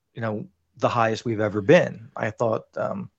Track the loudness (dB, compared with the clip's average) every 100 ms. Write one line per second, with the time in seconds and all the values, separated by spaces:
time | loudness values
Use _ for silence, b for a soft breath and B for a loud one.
0 | _ -8 -6 -6 -8 _ _ -4 -2 2
1 | 0 0 -4 -2 0 0 6 6 6 -4
2 | -14 -6 -6 -2 -2 -2 -4 -6 -6 -6
3 | -10